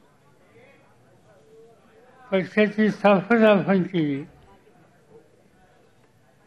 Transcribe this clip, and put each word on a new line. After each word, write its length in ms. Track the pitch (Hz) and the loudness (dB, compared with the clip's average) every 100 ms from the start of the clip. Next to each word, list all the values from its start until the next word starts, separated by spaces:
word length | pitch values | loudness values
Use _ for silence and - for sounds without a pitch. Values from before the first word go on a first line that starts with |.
| _ _ _ _ _ 113 277 _ _ _ _ _ _ 202 220 220 - _ _ _ - - - | _ _ _ _ _ -20 -20 _ _ _ _ _ _ _ _ -20 -20 _ _ _ -20 -20 -6
पक्षाची 580 | 190 180 - 208 208 214 | -6 -4 -2 -2 0 -2
स्थापना 600 | 202 202 196 - 233 220 | 0 2 2 2 2 4
आपण 320 | 202 147 196 | 2 2 -2
केली, 420 | 175 170 151 139 160 - - - _ _ _ _ _ 440 _ _ _ _ _ _ _ _ _ _ _ _ | -2 -4 -4 -6 -10 -20 -20 -20 _ _ _ _ _ -20 _ _ _ _ _ _ _ _ _ _ _ _